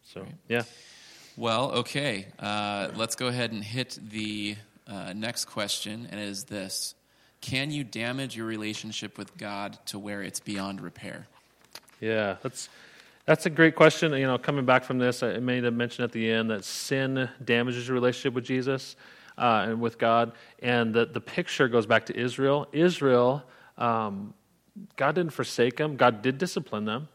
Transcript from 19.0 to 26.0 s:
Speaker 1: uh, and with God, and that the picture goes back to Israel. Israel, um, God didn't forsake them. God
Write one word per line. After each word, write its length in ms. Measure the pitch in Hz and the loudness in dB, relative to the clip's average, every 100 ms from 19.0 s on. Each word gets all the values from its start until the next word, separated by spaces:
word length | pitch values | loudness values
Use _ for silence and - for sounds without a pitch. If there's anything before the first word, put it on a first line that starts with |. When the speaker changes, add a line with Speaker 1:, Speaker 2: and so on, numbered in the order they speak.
| - - - - | -20 -20 -20 0
Speaker 1:
uh, 300 | 123 110 101 | 4 4 2
and 120 | 113 | 0
with 180 | 117 - | -2 0
God, 340 | 117 117 117 - - - | 4 4 2 -4 -20 -6
and 340 | 123 123 113 | 0 2 2
that 200 | 113 113 | 2 2
the 60 | 117 | -2
picture 480 | - - 175 - 131 | -6 -6 -4 2 4
goes 180 | 117 107 | 4 6
back 200 | 113 - | 4 4
to 120 | - | -2
Israel. 480 | 123 120 135 143 - | -2 2 2 2 0
Israel, 720 | 147 175 170 139 123 123 143 - - - - | 2 4 4 4 6 6 2 -6 -20 -20 -2
um, 580 | 120 113 107 98 104 - _ _ _ - - - | 0 0 -2 -4 -8 -14 _ _ _ -20 -16 -2
God 180 | 135 | 0
didn't 180 | 156 165 | 2 -2
forsake 440 | - 123 - 123 - | -4 -4 2 2 2
them. 200 | 156 | -4
God 260 | 131 | 4